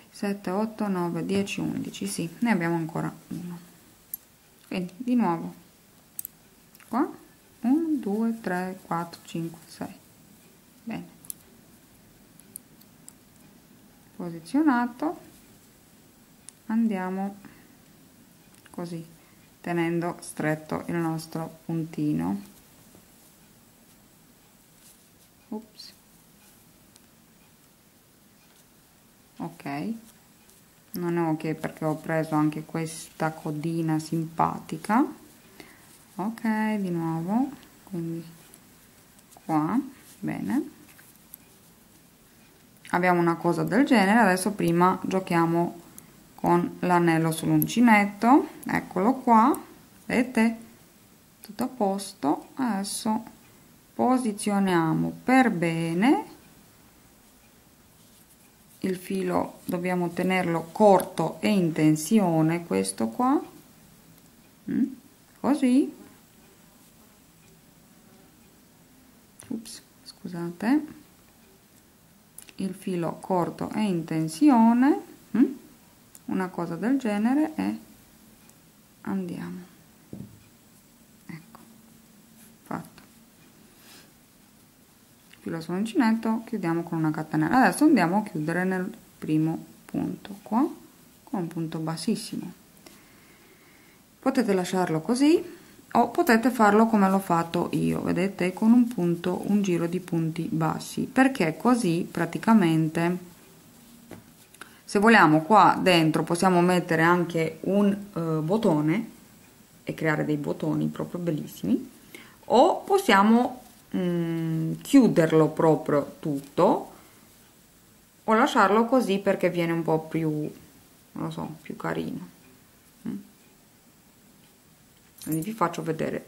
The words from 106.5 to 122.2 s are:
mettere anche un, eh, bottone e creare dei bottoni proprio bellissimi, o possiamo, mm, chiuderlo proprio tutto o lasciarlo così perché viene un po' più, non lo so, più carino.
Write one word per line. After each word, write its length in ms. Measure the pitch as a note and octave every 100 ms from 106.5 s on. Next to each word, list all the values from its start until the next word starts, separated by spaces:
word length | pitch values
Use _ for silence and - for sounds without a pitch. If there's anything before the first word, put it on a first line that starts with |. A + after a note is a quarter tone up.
| F3
mettere 420 | F3 F3+ F3 D#3+
anche 560 | E3 F3+ E3+ E3 D#3+ -
un, 300 | - G3 G3+
eh, 280 | G3+ - E3 E3 D#3
bottone 680 | D#3 G#3+ A3 D3+ D3+ F#3+ A3+ - - - - - _ -
e 100 | -
creare 320 | D#3 D#3+ D3+ D3
dei 120 | D3+
bottoni 500 | D3+ D#3 D#3+ D3+ D3+
proprio 320 | - D3+ F3
bellissimi, 720 | F3 D3+ D3+ - F3 B3 - - - - - - -
o 360 | A3+ E4 -
possiamo, 800 | - G4 - G3 G#3 A#3 B3+ - - - - F#3+
mm, 800 | F3+ F3 E3 E3 E3 D#3+ D#3+ D#3+
chiuderlo 680 | - C#4 G#3+ D3+ D#3+ D#3+ D3+
proprio 680 | D#3 E3 D3+ - D3 C#3 -
tutto 720 | D#3+ C#3 - - F#3+ - - - - - - - _ _ _ _ _ _ _ _
o 100 | -
lasciarlo 520 | A3 D4 B3+ F#3+ G#3+ A3+
così 340 | C4 - G3
perché 300 | G3 F#3+ F3+
viene 220 | F3 E3+
un 120 | E3+
po' 160 | D#3+ D#3+
più, 300 | D#3+ D#3+ D#3+
non 920 | D3+ D3+ - - - _ _ _ -
lo 80 | D#3+
so, 240 | D#3+ D#3+ D#3
più 140 | - -
carino. 520 | E3 E3 D#2+ -